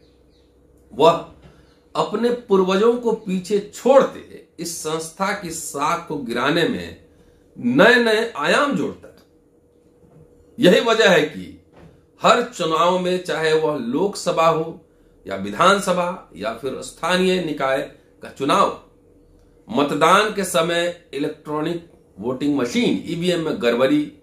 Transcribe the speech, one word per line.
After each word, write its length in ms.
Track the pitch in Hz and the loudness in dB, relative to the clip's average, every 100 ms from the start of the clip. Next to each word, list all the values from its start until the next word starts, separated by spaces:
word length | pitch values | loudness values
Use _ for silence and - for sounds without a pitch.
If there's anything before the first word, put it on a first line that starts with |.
| _ _ _ _ _ _ _ _ _ | _ _ _ _ _ _ _ _ _
वह 380 | 107 165 - - - - - _ _ _ 151 | 4 4 4 -4 -20 -20 -20 _ _ _ -4
अपने 340 | 160 214 240 | -2 0 0
पूर्वजों 680 | 240 - 190 185 190 233 240 | -2 0 2 2 2 2 2
को 140 | 233 | 0
पीछे 600 | - 190 185 185 202 - - | -4 -4 -6 -2 -2 -4 -2
छोड़ते 720 | 247 269 - - - - - - | 4 4 4 -4 -18 -20 -20 -12
इस 180 | 170 - | -10 -8
संस्था 640 | 156 160 160 - 190 196 | -6 -6 -6 -6 -4 -4
की 80 | 170 | -8
साख 580 | 151 - 139 151 170 - | -10 -10 -4 -2 -4 -6
को 100 | 147 | -8
गिराने 500 | 117 117 139 165 147 | -6 -2 0 0 0
में 380 | 90 85 - _ _ _ _ _ - | -4 -10 -16 _ _ _ _ _ -6
नए 360 | 123 135 220 240 | 0 6 6 6
नए 380 | 226 214 226 139 | 4 0 -2 -4
आयाम 380 | 156 233 285 175 | 0 0 0 -2
जोड़ता 320 | 113 - - | -4 -8 -20
है। 100 | - _ _ _ _ _ _ _ _ _ - - _ _ - | -20 _ _ _ _ _ _ _ _ _ -20 -20 _ _ 2
यही 220 | 160 233 | 4 4
वजह 280 | 240 220 202 | 4 4 4
है 120 | 160 | 4
कि 440 | 143 92 90 - _ - - _ _ - | 2 -6 -16 -20 _ -20 -20 _ _ -2
हर 200 | 185 240 | 2 2
चुनाव 560 | 233 - 160 160 175 185 | 0 -6 -2 0 2 0
में, 240 | 180 180 | -2 -4
चाहे 300 | 175 151 160 | -4 -2 0
वह 260 | 156 151 143 | 0 0 -4
लोकसभा 680 | 117 147 196 - 175 160 165 | -4 -2 -2 -4 -4 0 2
हो 380 | 156 160 - _ _ _ _ 95 | 0 -4 -10 _ _ _ _ -10
या 80 | 98 | -8
विधानसभा 960 | 101 104 180 202 190 180 175 180 - 87 | -6 2 4 4 0 -2 -2 -8 -14 -10
या 180 | 107 | -8
फिर 280 | 113 131 - | -6 -8 -10
स्थानीय 600 | - - 165 180 185 185 | -14 -8 -2 2 2 0
निकाय 380 | 156 143 135 139 - - _ - | -2 -4 -2 -2 -4 -14 _ -20
का 80 | 117 | -16
चुनाव, 540 | - 139 190 - - - _ _ _ _ _ _ _ - | -6 0 2 0 -2 -18 _ _ _ _ _ _ _ -4
मतदान 640 | 131 - 147 160 196 214 | 0 0 2 4 4 2
के 100 | 190 | -2
समय 640 | 180 170 170 170 175 - - | -2 0 0 0 -2 -6 -12
इलेक्ट्रॉनिक 760 | 139 151 - 151 151 165 170 - - _ 90 | -8 -6 -8 -8 -6 -4 -6 -10 -20 _ -10
वोटिंग 380 | 117 127 143 135 | -8 -4 -2 0
मशीन 460 | 120 240 196 - - | 0 0 0 0 -4
ईवीएम 340 | 165 175 165 | -4 -2 -2
में 220 | 156 - | -2 0
गड़बड़ी, 520 | 117 120 131 151 - - | 0 2 2 2 -2 -10